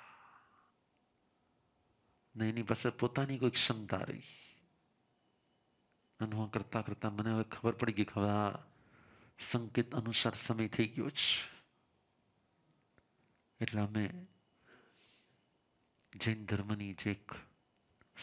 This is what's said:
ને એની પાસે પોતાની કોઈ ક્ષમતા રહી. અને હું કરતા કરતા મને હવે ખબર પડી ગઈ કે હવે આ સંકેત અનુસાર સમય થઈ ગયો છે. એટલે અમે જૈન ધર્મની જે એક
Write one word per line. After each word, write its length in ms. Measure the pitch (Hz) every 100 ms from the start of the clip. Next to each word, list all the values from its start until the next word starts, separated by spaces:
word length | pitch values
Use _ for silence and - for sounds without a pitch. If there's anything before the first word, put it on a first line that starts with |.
| - - - - _ _ _ _ _ _ _ _ _ _ _ _ _ _ _ _ _ _ _ 110
ને 140 | 110
એની 140 | 117
પાસે 260 | 107 120 123
પોતાની 480 | - 123 - 139 131
કોઈ 120 | 123
ક્ષમતા 480 | - - 113 104 95
રહી. 260 | - - - - - - _ _ _ _ _ _ _ _ _ _ _ _ _ _ _ -
અને 160 | 110 107
હું 160 | 107
કરતા 300 | 110 - 117
કરતા 280 | 107 104 110
મને 220 | 104 110
હવે 120 | 110
ખબર 280 | 110 - 113
પડી 220 | 113 117
ગઈ 100 | 104
કે 180 | 101 104
હવે 80 | 101
આ 300 | 104 101 - - _ - - - - - -
સંકેત 560 | - 120 113 120 120 123
અનુસાર 380 | 113 110 117
સમય 340 | - - 113 110
થઈ 200 | - 113
ગયો 220 | 143 139
છે. 460 | - - - - - - _ _ _ _ _ _ _ _ _ _ _ _ _ _ _ _ _ _ -
એટલે 200 | 113 107
અમે 460 | 104 107 101 180 185 _ _ _ _ - _ _ - - _ _ _ _ _ _ _ _ _ 101
જૈન 300 | 113 110 104
ધર્મની 480 | 101 101 104 101
જે 180 | 92 104
એક 200 | 98 - - - _ _ _ _ _ _ -